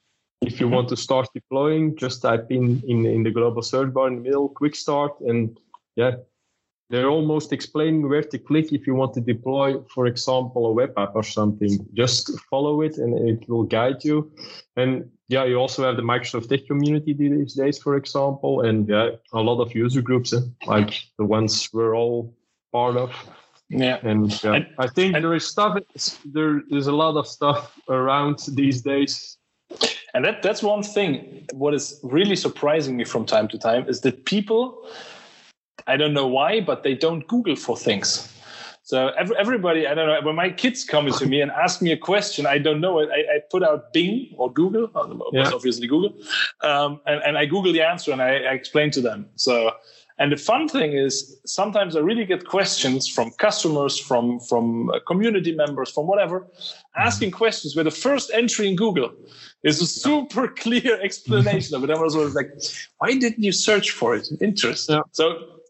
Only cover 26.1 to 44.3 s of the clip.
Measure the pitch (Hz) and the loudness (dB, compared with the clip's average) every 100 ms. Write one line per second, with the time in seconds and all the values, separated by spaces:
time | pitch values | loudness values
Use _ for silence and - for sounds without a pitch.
26.1 | - 147 147 156 147 147 143 139 147 160 | -8 -6 -2 0 0 0 -2 0 2 2
27.1 | 151 135 - 143 143 - - - 131 131 | 0 -4 -2 0 0 -4 -14 -4 0 2
28.1 | 143 147 143 - 139 139 123 139 139 139 | 2 0 -2 -4 0 2 2 0 0 0
29.1 | - - - _ _ _ - - - - | -4 -12 -20 _ _ _ -6 -4 -4 -4
30.1 | 160 160 214 185 208 208 208 202 202 190 | 0 0 0 -2 0 0 0 0 -2 0
31.1 | 135 - - - 135 143 143 - - 127 | -2 -8 -16 -16 -2 0 0 -4 -10 0
32.1 | 147 202 190 139 - 147 156 139 127 110 | 2 2 2 -2 -2 0 2 0 -4 -2
33.1 | 120 110 110 107 113 113 120 123 117 135 | -4 0 2 2 -2 0 0 0 0 0
34.1 | 131 - 202 202 226 254 - - - - | -2 -2 -2 2 0 0 -6 -18 -18 -18
35.1 | - - - - _ _ - - 135 151 | -20 -20 -20 -20 _ _ -10 -2 0 2
36.1 | 143 135 131 156 220 165 127 143 131 160 | 2 2 2 2 2 0 0 -2 2 0
37.1 | 165 - 240 220 135 - 113 - 101 - | 0 -2 0 0 -2 -4 -2 0 0 0
38.1 | - - - - - - - - 131 131 | -4 -6 -20 -20 -18 -18 -20 -2 0 0
39.1 | - 180 220 202 247 175 165 143 151 160 | 0 0 0 0 0 2 2 2 2 2
40.1 | 151 147 160 180 180 254 240 - 151 143 | 2 0 0 -2 0 -2 -2 0 0 2
41.1 | 123 127 143 143 147 175 - 175 156 - | 0 0 2 0 2 0 2 0 0 0
42.1 | 202 202 - 147 135 151 151 180 170 156 | 0 0 -2 0 2 2 2 2 2 2
43.1 | 147 151 151 - 180 170 147 - 160 180 | 0 0 -2 -2 0 2 0 0 0 0
44.1 | 233 269 | -2 -6